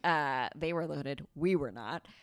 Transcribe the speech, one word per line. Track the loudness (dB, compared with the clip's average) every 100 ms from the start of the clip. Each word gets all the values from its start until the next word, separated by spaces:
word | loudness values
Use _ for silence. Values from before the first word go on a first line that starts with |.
uh, | 2 2 2 0 -2 -2
they | -2
were | 0 -2
loaded. | -4 -4 -6 -8 0
We | 2 4
were | 2
not. | -6 -8 -8 -10 -20